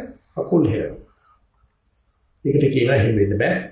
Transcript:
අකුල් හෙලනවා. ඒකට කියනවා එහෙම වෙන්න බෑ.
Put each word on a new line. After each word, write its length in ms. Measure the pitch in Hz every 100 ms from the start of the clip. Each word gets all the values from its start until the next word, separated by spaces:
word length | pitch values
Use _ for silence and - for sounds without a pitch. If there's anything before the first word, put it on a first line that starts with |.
| - - _
අකුල් 300 | - - 175 113
හෙලනවා. 380 | - - - - _ _ _ _ _ _ _ _ _ _ _ _ _
ඒකට 220 | 143 139 139
කියනවා 280 | 131 120 139
එහෙම 200 | 113 104
වෙන්න 180 | 98
බෑ. 220 | - 151 185 -